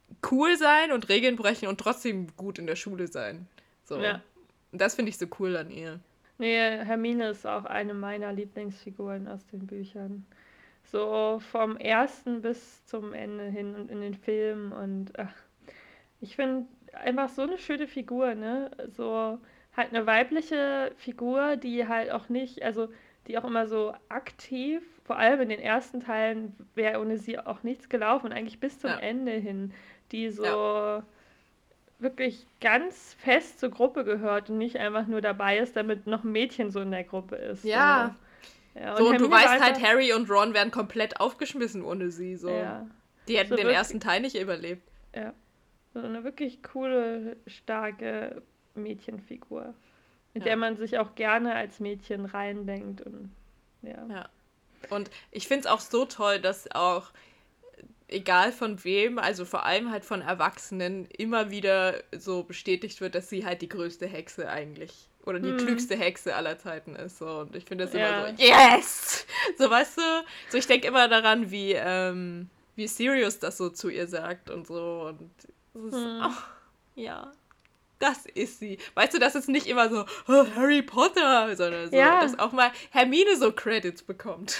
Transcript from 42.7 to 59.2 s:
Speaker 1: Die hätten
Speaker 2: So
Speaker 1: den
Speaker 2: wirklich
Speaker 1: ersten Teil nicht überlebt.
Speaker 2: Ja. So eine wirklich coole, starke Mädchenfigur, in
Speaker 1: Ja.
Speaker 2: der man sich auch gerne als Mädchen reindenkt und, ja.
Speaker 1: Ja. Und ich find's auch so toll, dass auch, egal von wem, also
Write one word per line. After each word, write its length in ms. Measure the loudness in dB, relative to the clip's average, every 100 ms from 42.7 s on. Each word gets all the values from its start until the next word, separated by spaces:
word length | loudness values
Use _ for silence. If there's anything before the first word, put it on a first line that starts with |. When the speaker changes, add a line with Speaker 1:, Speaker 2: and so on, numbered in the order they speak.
| -8 -14 -20 _ _ -2
Speaker 1:
Die 80 | 0
hätten 140 | 2
Speaker 2:
So 60 | 2
Speaker 1:
den 80 |
Speaker 2:
wirklich 120 | 2 2
Speaker 1:
ersten 240 | 0 -4
Teil 200 | 0 0
nicht 180 | 0 -4
überlebt. 480 | -4 -6 -8 -12 _ -20 -16
Speaker 2:
Ja. 200 | -12 -12 -14 _ _ _ _ _
So 80 | -12
eine 220 | -10 -8
wirklich 380 | -10 -8 -8 -8
coole, 760 | -12 -6 -2 0 -2 -4 -8 -12 -18
starke 920 | -18 -8 -6 -6 -8 -8 -6 -8 -12 -18 _ _ -12
Mädchenfigur, 960 | -12 -12 -12 -14 -14 -18 -14 -14 -14 -18 _ _ _ _ _
in 60 | -6
Speaker 1:
Ja. 40 | -2
Speaker 2:
der 100 | 0
man 200 | -2 -4
sich 220 | -4 -4
auch 180 | -4 -4
gerne 380 | 0 2 2 -2
als 240 | -6 -8
Mädchen 440 | -10 -10 -10 -8
reindenkt 800 | -8 -8 -8 -8 -8 -10 -10 -14
und, 280 | -14 -16 -18 -20 _ _ _ _
ja. 240 | -18 -16 -14
Speaker 1:
Ja. 200 | -14 -14 _ _ _ _ _ -8
Und 220 | -8 -8 -12 -16
ich 160 | -10 -2
find's 180 | 0 2
auch 140 | 0
so 240 | 0 -2 -2
toll, 320 | -2 0 0
dass 320 | -2 -4 -6
auch, 380 | -2 0 0 -6 -20 -20 _ _ _ -20 -20 -20 _ -10
egal 440 | -8 2 4 4
von 300 | 0 -6 -6
wem, 340 | -2 0 0
also 260 | 0